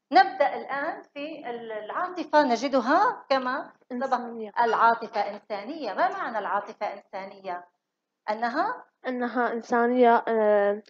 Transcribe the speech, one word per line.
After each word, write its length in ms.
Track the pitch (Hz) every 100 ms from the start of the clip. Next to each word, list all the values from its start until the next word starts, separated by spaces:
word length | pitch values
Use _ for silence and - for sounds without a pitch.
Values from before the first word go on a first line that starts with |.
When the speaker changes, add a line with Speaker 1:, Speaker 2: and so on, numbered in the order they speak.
| -
Speaker 1:
نبدأ 440 | 330 381 - 269 -
الآن 460 | 240 269 311 359
في 480 | - 285 294 302 247
ال-، 220 | 233 226
العاطفة، 720 | 214 208 269 359 359 - 302
نجدها 840 | 277 226 269 269 220 339 466 415 -
كما 420 | 269 254 277 349 _ -
سبق. 20 |
Speaker 2:
إنسانية. 600 | 247 262 240 240 233 208 -
Speaker 1:
العاطفة 600 | 233 208 233 226 220 208
إنسانية. 720 | 202 208 - 202 214 320 233
ما 160 | 196 359
معنى 300 | 381 302 220
العاطفة 540 | 190 196 262 208 196
إنسانية؟ 760 | 202 - 196 196 202 190 175 175 _ _ _ _ _ -
أنها؟ 540 | 220 233 277 415 494 - _ 254
Speaker 2:
أنها 460 | 247 240 240 233
إنسانية، 720 | 233 - 240 240 254 240 233 -
آه، 540 | 220 208 208 202 208